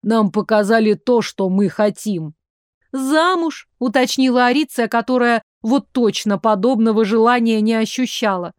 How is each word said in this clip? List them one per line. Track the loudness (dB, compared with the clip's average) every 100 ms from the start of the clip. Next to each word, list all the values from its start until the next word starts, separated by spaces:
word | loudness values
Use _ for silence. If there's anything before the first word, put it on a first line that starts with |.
«Нам | 0 0 2
показали | -2 0 0 2 2 2
то, | 0 0 0
что | 0 -4 -2
мы | 0 0
хотим». | 0 -2 -2 -8 -6 -8 -14 _ _ _ _ _
«Замуж», | -8 0 0 2 0 -2 -6 -18 _
уточнила | -2 0 0 0 2 2 2
Ариция, | 0 -2 -4 -2
которая | -2 0 0 2 0 _ _
вот | -2 -2 0
точно | 0 0 0 -2 0
подобного | 0 2 2 2 2 2 2
желания | 2 2 2 2 2
не | 0
ощущала. | 0 -2 -4 -4 -2 -4 -4 -8